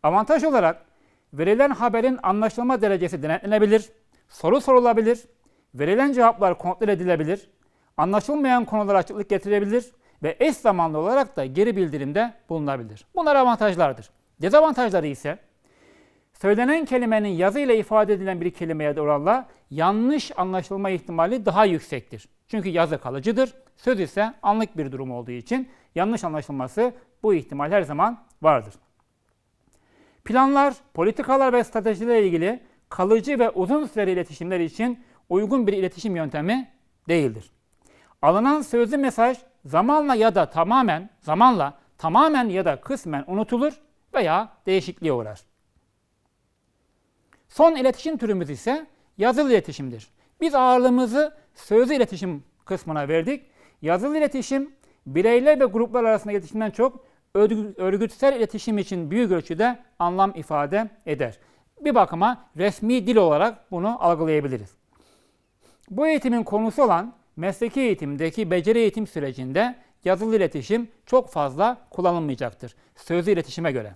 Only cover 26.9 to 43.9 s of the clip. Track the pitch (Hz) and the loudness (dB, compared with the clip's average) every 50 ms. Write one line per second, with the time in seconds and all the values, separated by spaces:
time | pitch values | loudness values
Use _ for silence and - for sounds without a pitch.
26.9 | 240 - _ _ _ _ - 220 196 160 - - 143 139 143 156 196 202 175 139 | -4 -8 _ _ _ _ 0 0 0 0 -2 -6 -6 -6 -4 0 0 0 0 -2
27.9 | 147 147 185 226 240 - _ _ _ _ 151 156 147 123 107 104 - - _ _ | -2 0 0 0 -2 -8 _ _ _ _ 4 4 4 4 0 -6 -20 -20 _ _
28.9 | _ _ _ _ _ _ _ _ _ _ _ _ _ _ _ _ _ _ _ _ | _ _ _ _ _ _ _ _ _ _ _ _ _ _ _ _ _ _ _ _
29.9 | _ _ _ _ _ _ _ - 220 262 269 269 277 277 277 277 254 - _ _ | _ _ _ _ _ _ _ 0 2 4 4 4 4 2 2 2 0 -6 _ _
30.9 | _ 160 170 214 220 - 277 254 269 269 269 262 240 247 226 - - 226 196 226 | _ 0 0 0 0 -2 -2 0 2 2 4 4 2 2 0 0 -4 -2 -2 -2
31.9 | 214 170 220 240 240 226 208 185 170 165 170 196 240 254 - _ _ _ _ _ | -2 -2 0 2 2 4 4 2 2 0 0 -2 -4 -6 -12 _ _ _ _ _
32.9 | - - 185 196 220 226 - 277 285 240 240 226 - 180 185 180 269 302 302 220 | -4 -2 2 4 4 2 2 -2 0 2 2 0 2 -2 -2 0 0 -2 -2 -4
33.9 | - 220 202 185 185 180 165 - 147 - 170 180 190 175 170 160 - - 226 247 | -4 -2 -2 0 0 -2 -4 -6 -10 -10 -8 -6 -2 -2 -4 -4 -4 -4 -4 -4
34.9 | 240 240 - _ _ _ _ _ 170 190 214 196 254 262 233 196 202 196 185 180 | -4 -8 -14 _ _ _ _ _ 0 0 0 0 0 0 0 0 0 0 -2 -4
35.9 | - 170 - 220 185 165 160 139 - 151 151 185 226 262 254 - _ _ _ _ | -6 -6 -6 -6 -4 -4 -6 -6 -6 -4 -2 -2 -2 -2 -4 -10 _ _ _ _
36.9 | _ _ _ - 170 170 143 127 107 110 - _ _ _ _ _ _ _ _ _ | _ _ _ 0 0 2 2 0 -4 -6 -18 _ _ _ _ _ _ _ _ _
37.9 | _ _ _ _ _ _ - 151 175 208 233 277 294 302 254 - - 240 240 220 | _ _ _ _ _ _ 2 2 4 4 2 2 0 0 -2 -2 0 0 0 0
38.9 | 294 277 277 262 - - 233 254 254 247 - _ _ _ _ 143 143 165 202 254 | 0 -2 -2 -2 2 2 2 2 0 -4 -12 _ _ _ _ -2 0 2 2 4
39.9 | 294 311 294 285 254 220 220 226 180 190 160 - - 160 170 185 240 269 254 202 | 2 2 2 2 2 2 2 2 4 2 0 0 0 -2 0 2 2 2 2 2
40.9 | 156 165 190 214 _ _ _ 151 156 185 233 262 240 180 139 143 - _ _ _ | 0 -2 -6 -14 _ _ _ -4 2 4 6 4 6 4 -2 -4 -4 _ _ _
41.9 | _ _ - 165 170 233 294 320 302 269 240 214 180 190 185 175 139 - - - | _ _ -6 0 4 4 4 4 2 0 -2 0 -2 0 0 0 -2 -2 -6 -8
42.9 | 277 - - 170 151 139 143 - 185 208 220 - 240 233 269 302 285 _ _ _ | -8 -8 -6 -8 -8 -8 -6 -6 -4 -4 -2 -2 -2 -2 -2 -2 -4 _ _ _